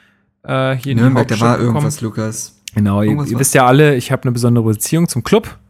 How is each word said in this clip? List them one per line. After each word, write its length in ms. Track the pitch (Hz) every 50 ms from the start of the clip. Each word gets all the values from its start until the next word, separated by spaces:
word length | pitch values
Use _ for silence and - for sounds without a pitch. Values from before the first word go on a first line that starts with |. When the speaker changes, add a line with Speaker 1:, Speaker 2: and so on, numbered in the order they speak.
| _ _ _ _ _ _ _ _
Speaker 1:
äh, 320 | - 139 135 131 135 131 135
hier 160 | 123 - -
in 60 | 117 113
die 40 | 120
Speaker 2:
Nürnberg, 220 | 131 135 120 139 -
da 60 | 120
Speaker 1:
Hauptstadt 40 | 107
Speaker 2:
war 160 | 117 117 120
Speaker 1:
gekommen. 200 | 78 113 120 113
Speaker 2:
irgendwas, 240 | 147 147 151 147 -
Lukas. 580 | 120 107 - 117 110 110 110 - - - _ _ _ - -
Speaker 1:
Genau, 260 | 110 104 101 101 101
ihr, 80 | 107 107
Speaker 2:
Irgendwas 200 | 147 147 139 -
Speaker 1:
ihr 40 | 113
Speaker 2:
war 60 | 120
Speaker 1:
wisst 140 | 135 - -
ja 120 | 135 127
alle, 280 | 123 131 143 151 147 139
ich 160 | 123 - -
hab 120 | 135 - -
eine 80 | 123
besondere 320 | 120 120 120 120 120 120 110
Beziehung 420 | 113 107 107 - - 156 165 175 -
zum 140 | - 123 -
Club. 320 | - 196 220 - - - - _ _